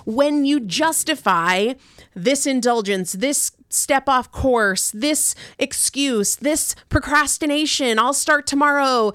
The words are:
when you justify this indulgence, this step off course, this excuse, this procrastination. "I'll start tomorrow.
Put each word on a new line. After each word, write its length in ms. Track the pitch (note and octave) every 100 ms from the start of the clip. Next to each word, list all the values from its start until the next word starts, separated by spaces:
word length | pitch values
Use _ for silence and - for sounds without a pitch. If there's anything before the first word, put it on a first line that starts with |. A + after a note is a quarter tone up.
| -
when 400 | A3+ C#4+ D4 C#4
you 160 | D4
justify 1120 | G#3 E3 D#4 D4+ - D4 G#3 F3 E3+ F#3 A3 C4 _ - - F#3
this 300 | G3+ C#4 C#4+
indulgence, 680 | C4 A#3+ A#3 G3 F#3+ F3
this 400 | F#3+ C4 C#4 - - _
step 380 | - - C4+ C#4
off 240 | B3+ -
course, 600 | - C4+ A#3+ G3+ F#3 -
this 440 | G#3 G3+ G3+ - - - -
excuse, 760 | C#4 - - C4+ C#4 A3 G3 -
this 380 | C#4 D#4 - - -
procrastination. 1120 | D4+ C4+ D4 C#4 - D4+ D4 D#4 - B3+ A3
"I'll 140 | B3
start 340 | C#4 - D4 C#4+
tomorrow. 640 | C#4 D4 C#4+ C4+ B3 G#3+